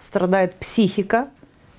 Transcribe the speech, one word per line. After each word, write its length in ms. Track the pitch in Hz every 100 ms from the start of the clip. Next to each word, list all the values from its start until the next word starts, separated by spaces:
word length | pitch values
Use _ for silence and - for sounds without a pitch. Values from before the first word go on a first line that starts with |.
страдает 560 | - 196 180 196 185 185
психика, 720 | - - 202 202 196 226 277 - - _ _